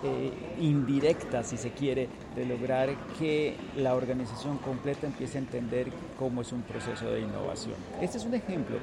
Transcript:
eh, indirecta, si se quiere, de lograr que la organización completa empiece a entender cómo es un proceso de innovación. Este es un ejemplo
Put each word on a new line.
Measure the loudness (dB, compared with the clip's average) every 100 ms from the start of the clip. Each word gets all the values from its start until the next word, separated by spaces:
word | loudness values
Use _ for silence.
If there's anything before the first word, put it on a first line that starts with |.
eh, | 0 0 0 -4 -8 2
indirecta, | 4 6 6 6 6 4 2 -2
si | 0 -2
se | -4
quiere, | 0 2 2 0 -4 -8 -4
de | -2
lograr | 0 2 4 4 2 -6 -2
que | 2 4 2 0 -6 0
la | 4 4
organización | 2 0 -2 -4 -2 -2
completa | -2 -2 -2 -2 -2
empiece | -4 -4 -2
a |
entender | -2 -2 0 0 0 -4 -10 -2
cómo | 0 0
es | -2
un | -4
proceso | -4 -6 -4 -4 0
de | 0
innovación. | 0 -2 -4 -4 -6 -8 -8 -4
Este | -4 -2
es | 0
un | 0
ejemplo | 0 -2 0 -2